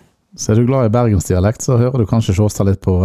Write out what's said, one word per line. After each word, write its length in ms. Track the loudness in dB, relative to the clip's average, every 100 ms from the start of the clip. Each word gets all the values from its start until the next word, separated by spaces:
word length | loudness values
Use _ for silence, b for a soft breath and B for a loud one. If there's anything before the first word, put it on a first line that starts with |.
| _ _ _ -10
Så 140 | -2
er 40 | 0
du 100 | 2
glad 180 | 2 0
i 80 |
bergensdialekt, 720 | 2 2 0 0 0 0 -2 -2
så 140 | 0
hører 180 | 0 0
du 80 | 0
kanskje 300 | 0 0 0
Sjåstad 320 | 0 0 -2
litt 120 | -2
på 140 | 0 0